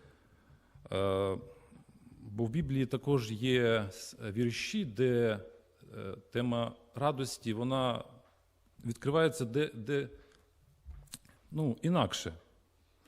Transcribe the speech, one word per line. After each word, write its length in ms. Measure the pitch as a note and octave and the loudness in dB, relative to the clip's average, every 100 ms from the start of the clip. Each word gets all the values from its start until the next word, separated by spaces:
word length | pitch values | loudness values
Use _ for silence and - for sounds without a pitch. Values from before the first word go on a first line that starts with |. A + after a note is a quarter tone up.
| - - _ _ - - _ - - | -20 -20 _ _ -20 -20 _ -20 -4
е, 460 | G2 G2 F#2+ G2 F#2+ - - - - - - - - | 0 2 2 0 -2 -8 -18 -20 -20 -20 -20 -20 -18
бо 260 | A2 G#2 A2+ | -10 -4 -2
в 40 | |
Біблії 360 | C#3 C#3+ C3+ B2+ | 0 0 0 0
також 460 | C3 C#3+ C#3+ G#2+ | 0 2 2 2
є 580 | A2 B2+ B2+ A#2+ A2+ G2+ | -2 2 4 6 4 2
с-, 420 | - - - A2+ | -6 -14 -10 -6
вірші, 540 | G2+ A#2+ A#2 - A3 E3+ | 0 0 0 -4 -2 -2
де, 540 | G2+ B2+ A#2+ A#2 G#2 F#2 - _ _ - | 2 2 4 4 2 -6 -20 _ _ -18
е, 220 | G#2+ G2+ F#2+ - | -12 -10 -10 -6
тема 440 | A#2 B2 A#2+ A#2 - - - | -2 0 0 -2 -6 -14 -2
радості, 580 | C#3+ C3+ B2+ - A#2 | 0 0 -2 -4 -4
вона 520 | G#2+ B2 C3+ B2+ A2+ - - - _ _ _ _ - A#2 | -2 0 2 0 -2 -6 -18 -20 _ _ _ _ -10 -8
відкривається 600 | A#2 C#3 D3+ D#3+ - B2 | -4 0 4 4 2 -2
де, 220 | B2+ D3+ | 0 0
де, 360 | A#2 G#2+ C#3+ C3+ - - - _ _ _ _ - - - - - - - | -2 -2 -2 -2 -8 -20 -20 _ _ _ _ -18 -18 -16 -18 -18 -20 -10
ну, 260 | D3+ D3+ A2+ | -2 0 0
інакше. 520 | D#3+ F3 A#2 - F2 D#2+ - _ _ _ _ _ | 2 4 2 0 -6 -10 -16 _ _ _ _ _